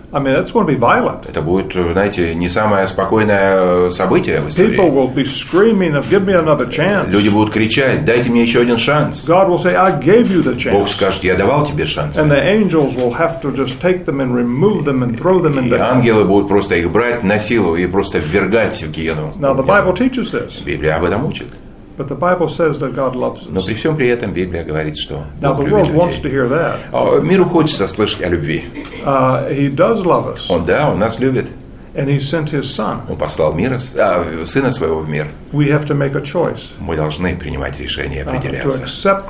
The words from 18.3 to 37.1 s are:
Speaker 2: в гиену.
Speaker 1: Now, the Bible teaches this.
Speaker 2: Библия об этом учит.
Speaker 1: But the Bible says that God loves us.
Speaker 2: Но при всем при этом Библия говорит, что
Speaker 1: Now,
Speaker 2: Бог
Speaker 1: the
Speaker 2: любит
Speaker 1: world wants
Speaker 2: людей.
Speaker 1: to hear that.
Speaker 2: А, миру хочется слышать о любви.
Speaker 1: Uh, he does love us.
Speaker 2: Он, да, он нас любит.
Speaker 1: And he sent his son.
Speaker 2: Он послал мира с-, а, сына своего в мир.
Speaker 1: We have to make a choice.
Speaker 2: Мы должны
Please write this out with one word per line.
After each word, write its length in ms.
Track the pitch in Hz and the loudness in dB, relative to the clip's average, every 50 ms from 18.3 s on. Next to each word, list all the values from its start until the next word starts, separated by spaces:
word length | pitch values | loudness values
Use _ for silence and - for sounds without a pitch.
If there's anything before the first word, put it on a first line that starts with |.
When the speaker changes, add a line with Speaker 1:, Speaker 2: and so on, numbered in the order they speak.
| 80 101 95 92 107 113 104 90 - - | 0 0 0 2 2 2 2 0 -2 -6
Speaker 2:
в 100 | 82 78 76 | -8 -8 -8
гиену. 400 | 80 80 80 78 78 76 73 71 - | -6 -4 -4 -4 -4 -6 -8 -8 -4
Speaker 1:
Now, 160 | 143 135 - | -2 0 0
the 100 | 135 131 | 0 2
Bible 280 | 185 196 202 185 185 180 | 2 2 2 2 2 0
teaches 360 | 190 254 254 254 247 196 - - | 0 0 -2 0 -2 -6 -4 -4
this. 300 | 113 - - - - - | -6 -6 -6 -12 -12 -8
Speaker 2:
Библия 320 | - 76 - - 78 78 | -6 -6 -2 -2 -2 0
об 80 | 82 87 | 0 0
этом 220 | 87 98 104 - | 0 0 -2 -2
учит. 220 | - - - - - - - - - - - - - - - | -4 -6 -6 -10 -12 -14 -18 -20 -20 -20 -20 -20 -20 -12 -12
Speaker 1:
But 100 | 139 143 | -8 -8
the 60 | 139 127 | -6 -2
Bible 320 | 170 175 180 180 165 135 | 0 0 0 0 0 -4
says 280 | - - 170 156 135 127 | -2 0 0 0 0 -2
that 140 | 147 127 117 | -6 -6 -4
God 200 | 139 135 127 127 | -4 -4 -4 -2
loves 220 | 127 123 - - - | -4 -4 -4 -6 -8
us. 80 | - - | -14 -6
Speaker 2:
Но 140 | 92 95 90 | -6 -4 -4
при 100 | 98 107 | -4 -6
всем 240 | 107 - 160 156 | -2 -2 -2 0
при 120 | 151 131 123 | 2 2 2
этом 260 | 120 120 120 101 80 | 2 0 -2 -4 -4
Библия 280 | 85 92 87 87 82 80 | -4 -4 -4 -4 -6 -6
говорит, 340 | 78 78 78 78 78 76 - | -4 -4 -4 -4 -4 -6 -8
что 240 | - - 80 82 80 - - - | -8 -8 -8 -10 -10 -12 -12 -4
Speaker 1:
Now, 160 | 139 139 - | -2 -2 0
Speaker 2:
Бог 40 | - | 0
Speaker 1:
the 80 | 139 147 | 0 2
Speaker 2:
любит 160 | 208 202 175 143 | 2 2 2 4
Speaker 1:
world 60 | 147 | 4
wants 280 | 160 175 175 - - - | 2 2 2 0 -4 -6
Speaker 2:
людей. 80 | 139 | -4
Speaker 1:
to 0 | |
hear 180 | 127 139 127 120 | -2 0 0 0
that. 260 | 135 165 160 117 104 - - - 127 | 0 0 0 -2 -2 -6 -8 -4 -2
Speaker 2:
А, 280 | 123 123 - 143 139 143 | 0 2 2 2 2 4
миру 240 | 160 190 190 175 | 4 4 4 4
хочется 420 | - 180 165 156 156 - - 98 87 | 4 4 2 2 2 0 -2 -2 -4
слышать 320 | - - 104 - - - 87 | 0 -2 -2 -2 0 -4 -2
о 60 | 90 | -2
любви. 360 | 87 78 73 73 78 - - - - - - - - - - | 0 0 0 -2 -4 -4 -6 -8 -14 -14 -14 -14 -14 -8 -4
Speaker 1:
Uh, 460 | 143 135 135 131 131 131 - - - | 0 0 2 2 2 2 0 -2 -2
he 240 | 143 139 139 143 - | -2 0 0 -2 2
does 300 | 139 180 220 226 202 180 | 2 2 2 2 0 2
love 220 | 170 143 117 - - 55 | 2 2 2 0 -2 -8
us. 80 | - - - | -8 -4 -2
Speaker 2:
Он, 160 | 92 82 82 | -2 0 2
да, 240 | 87 95 127 151 135 | 0 0 2 2 0
он 80 | 98 87 | 0 0
нас 200 | 104 113 - - | 0 -2 -2 0
любит. 280 | 123 135 131 110 - - - - - - - - - - - | 0 0 0 0 -2 -4 -8 -16 -18 -18 -18 -18 -18 -12 -6
Speaker 1:
And 140 | - 139 139 | -4 -2 0
he 100 | 143 135 | 0 0
sent 320 | - - 170 165 151 151 | 0 -2 -4 -4 -4 -2
his 140 | 160 139 - | -4 -4 -4
son. 340 | - - - 214 190 117 107 - 95 | -4 -6 -6 -6 -4 -6 -8 -8 -10
Speaker 2:
Он 80 | 92 | -6
послал 380 | 80 78 - - - 78 76 78 | -4 -4 -4 -2 0 0 0 2
мира 240 | 82 104 131 131 120 | 0 0 0 -2 -4
с-, 160 | - - - | -6 -8 -2
а, 480 | - 107 98 87 90 85 80 80 80 80 | 0 0 2 2 0 -2 -2 -6 -6 -6
сына 280 | 80 - 139 139 120 - | -2 -2 0 0 0 0
своего 260 | - 82 80 80 78 | 0 -2 -2 -2 -2
в 100 | 78 76 | -2 -4
мир. 200 | 76 76 76 73 - - - - - | -4 -4 -4 -6 -8 -14 -14 -6 -2
Speaker 1:
We 140 | 147 147 139 | 0 2 2
have 160 | 147 151 147 | 2 0 0
to 100 | - 147 | 0 -2
make 180 | 143 143 139 143 | -2 0 -2 -2
a 60 | 147 | -4
choice. 400 | 143 - - 175 156 - - - - - - - | -6 -4 -4 -2 -2 -2 -4 -8 -12 -16 -14 -12
Speaker 2:
Мы 180 | 82 82 82 | -6 -6 -4
должны 380 | 78 76 78 | -2 -2 -4